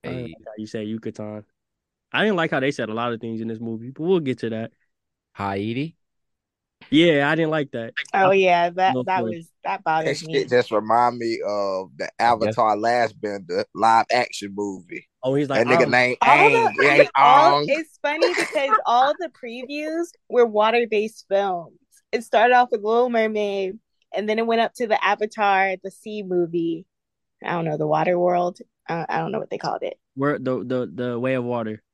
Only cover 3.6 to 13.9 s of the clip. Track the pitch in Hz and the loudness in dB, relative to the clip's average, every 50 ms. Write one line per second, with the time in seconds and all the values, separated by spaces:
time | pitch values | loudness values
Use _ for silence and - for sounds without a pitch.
3.6 | 117 117 113 110 113 127 131 - 156 175 190 180 156 131 127 - - 113 113 110 | -8 -10 -10 -10 -12 -14 -12 -8 -2 0 0 0 0 -2 -4 -4 -6 -6 -6 -6
4.6 | 113 117 _ _ _ _ _ _ _ _ _ _ _ _ _ - 101 98 98 98 | -8 -10 _ _ _ _ _ _ _ _ _ _ _ _ _ -8 -6 -4 -4 -4
5.6 | 101 110 117 127 143 165 - _ _ _ _ _ _ _ _ _ _ _ _ _ | -4 -4 -4 -6 -6 -8 -10 _ _ _ _ _ _ _ _ _ _ _ _ _
6.6 | _ _ _ _ - - - 151 170 175 156 143 139 147 160 160 165 156 156 160 | _ _ _ _ -8 2 4 6 6 6 4 4 2 2 0 0 0 0 0 -2
7.6 | 147 135 - 120 113 113 - - - - - 196 196 185 196 196 190 185 175 175 | -4 -4 -6 -10 -10 -8 -8 -10 -10 -2 0 2 4 4 4 4 4 4 4 2
8.6 | 175 175 175 180 185 190 - 127 127 185 185 190 233 - - 170 165 _ _ _ | 2 0 0 0 0 0 0 0 -2 -2 -2 -2 -2 -4 -8 -10 -14 _ _ _
9.6 | _ - 196 190 - 165 160 160 160 139 139 - 165 156 160 139 - - 123 123 | _ -10 -10 -6 -4 -2 -2 0 0 -2 -4 -6 -8 -4 -2 -2 -2 2 2 2
10.6 | 120 - 113 107 107 107 113 120 123 123 120 120 117 113 113 - - 98 104 104 | 2 2 -2 -2 0 2 2 4 4 2 0 -2 -4 -4 -4 -4 -4 -4 -2 -2
11.6 | 101 98 95 95 95 90 65 - 95 - _ - 110 120 120 110 110 104 110 123 | -2 -2 -4 -6 -8 -10 -10 -10 -10 -10 _ 0 2 2 2 2 0 -2 0 0
12.6 | 117 110 107 104 107 117 120 123 120 110 104 - - 104 101 101 95 82 87 98 | 2 2 2 0 0 0 2 2 0 -2 -4 -8 -8 -8 -8 -8 -10 -6 -4 -4
13.6 | 107 _ _ 87 107 113 | -4 _ _ 0 2 4